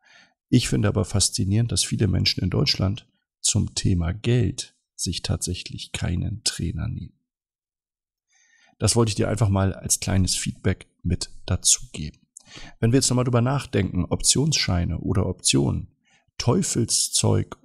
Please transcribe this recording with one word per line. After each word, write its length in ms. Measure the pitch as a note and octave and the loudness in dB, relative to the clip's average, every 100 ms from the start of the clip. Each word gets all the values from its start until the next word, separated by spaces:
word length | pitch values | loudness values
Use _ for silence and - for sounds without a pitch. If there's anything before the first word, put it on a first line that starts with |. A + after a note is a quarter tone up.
| _ - _ _ _ | _ -20 _ _ _
Ich 200 | B2 - | 2 2
finde 180 | C3 G#2 | 0 2
aber 180 | G#2 F#2 | 0 0
faszinierend, 680 | G2 - - F#2+ G#2 A#2 | 0 0 -2 0 0 0
dass 120 | G2+ | -2
viele 240 | - - G2 | -2 0 2
Menschen 360 | F#2 G2+ - | 2 0 -2
in 60 | F#2+ | -2
Deutschland 580 | G#2+ C3+ - G2+ G#2 - _ _ _ | 0 0 0 -2 -2 -10 _ _ _
zum 360 | - G#2+ - - | -2 0 -2 -2
Thema 380 | A2 F2+ E2 | 0 0 0
Geld 640 | G#2+ A#2+ B2 F#2+ - - _ _ - | -2 0 2 0 -4 -12 _ _ -8
sich 260 | - F2+ | -8 -6
tatsächlich 680 | - F#2 - F2+ - - - | -4 -4 -4 -6 -10 -14 -12
keinen 500 | - E2 F2 F2+ - | -6 -4 -2 -4 -6
Trainer 440 | - - E2 D#2+ - | -6 -4 -4 -4 -6
nehmen. 300 | - - - _ _ _ _ _ _ _ _ _ _ _ _ _ _ _ _ | -6 -12 -16 _ _ _ _ _ _ _ _ _ _ _ _ _ _ _ _
Das 160 | G#2+ A#2 | 2 4
wollte 140 | A2+ | 2
ich 60 | G2 | 2
dir 140 | G2 | 0
einfach 200 | G2+ G#2 | 2 2
mal 240 | G2 G2 | 4 2
als 260 | - - - | 0 -4 -2
kleines 360 | - F#2 F2+ - | 0 2 2 0
Feedback 520 | - - F#2 F2+ - _ | -4 -2 -2 -2 -8 _
mit 280 | E2+ E2+ - - - | -4 -4 -6 -12 -4
dazugeben. 720 | F2+ - - - - D2+ - _ - - - - - | 0 2 2 -2 -10 -10 -12 _ -20 -20 -18 -18 0
Wenn 120 | A2+ | 4
wir 60 | C3+ | 4
jetzt 120 | - | 4
nochmal 160 | B2 B2 | 2 2
drüber 160 | A#2+ | 2
nachdenken, 640 | A#2+ C#3 - A2 G2+ F2+ E2+ | 2 0 0 0 0 0 -2
Optionsscheine 920 | F#2 - - D#3 - - F2+ E2+ E2 | 0 2 2 2 0 0 0 0 -2
oder 260 | - F#2 F#2 | -2 0 0
Optionen, 680 | - - C3+ C#3 F2 - _ _ _ _ - | 0 0 2 2 -2 -6 _ _ _ _ -4
Teufelszeug 1200 | - F3 - C3+ A2+ - - - G#2+ G2+ G2 - | 0 2 0 0 0 0 0 0 2 2 -2 -10